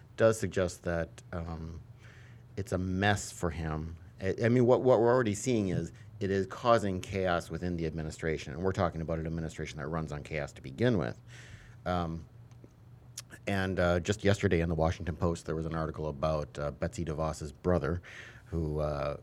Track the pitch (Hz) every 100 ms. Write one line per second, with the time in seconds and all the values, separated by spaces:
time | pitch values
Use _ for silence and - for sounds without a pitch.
0 | - - 113 113 95 95 87 - 87 85
1 | 80 - - 87 82 80 82 82 - -
2 | - - - - - - 95 92 92 92
3 | 101 101 - - 87 82 80 78 80 82
4 | - - 98 - 113 123 120 127 127 113
5 | 117 127 113 104 135 117 98 85 85 -
6 | - - 98 98 92 - 120 117 101 92
7 | - 98 92 85 80 80 90 85 80 80
8 | 78 - 82 76 - 71 95 101 87 80
9 | 80 80 80 82 80 - 78 78 71 82
10 | 78 73 71 76 69 - 65 67 123 104
11 | 58 - - - - - - - 87 90
12 | 85 82 82 - - - - - - -
13 | - - - - - 98 95 92 87 87
14 | 82 104 98 101 101 85 82 80 80 -
15 | 87 78 87 85 - 80 80 80 78 76
16 | 78 69 78 76 73 - 71 69 85 -
17 | 80 76 78 78 76 - 87 87 71 87
18 | - - - - - 82 78 76 76 71
19 | 71 71